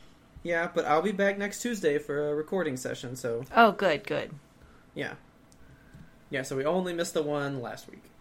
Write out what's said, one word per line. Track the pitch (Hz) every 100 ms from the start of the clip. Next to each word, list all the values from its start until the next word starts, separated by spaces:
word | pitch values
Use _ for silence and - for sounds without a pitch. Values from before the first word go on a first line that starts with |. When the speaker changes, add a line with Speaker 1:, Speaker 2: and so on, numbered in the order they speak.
| - - - -
Speaker 1:
Yeah, | 170 170 170
but | - 151
I'll | 151
be | 185
back | 190 196 196
next | 202 -
Tuesday | 240 226 175 147
for | 147 143 147
a | 147
recording | 156 190 156 131
session, | 127 120 123 127
so. | 120 117 127 -
Speaker 2:
Oh, | 226
good, | 202 196 147 -
good. | 147 113 143 - - - - - -
Speaker 1:
Yeah. | 139 - - - - - - - - - - - -
Yeah, | 139
so | 131 135
we | 139
only | 180 180
missed | 170 175
the | 175
one | 147 147 139 139
last | 117 107 -
week. | - - -